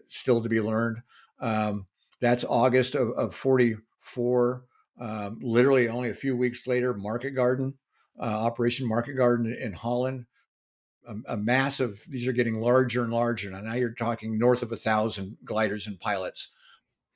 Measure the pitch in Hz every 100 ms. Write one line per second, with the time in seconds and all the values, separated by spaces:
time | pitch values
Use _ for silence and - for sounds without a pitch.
0 | _ - - 117 110 113 107 110 117 113
1 | - - _ _ 117 107 107 104 98 _
2 | _ _ 120 123 - 127 127 127 127 143
3 | 117 127 117 - 135 131 120 107 - _
4 | - - 120 123 123 127 127 _ _ -
5 | 120 107 101 113 123 113 131 131 117 120
6 | 123 101 135 123 123 120 123 123 123 104
7 | 101 120 135 131 123 131 135 - _ _
8 | _ - 117 107 113 120 120 120 123 113
9 | 117 131 123 120 113 120 123 90 120 123
10 | 127 131 120 _ _ _ _ _ _ _
11 | - 107 - 117 104 127 139 139 123 101
12 | - 131 123 120 117 110 117 127 127 123
13 | 117 117 120 117 98 95 107 120 120 113
14 | 113 117 110 107 120 123 113 110 117 110
15 | 110 101 95 113 - 107 110 104 101 95
16 | 110 98 92 - - _ _ _ _ _
17 | _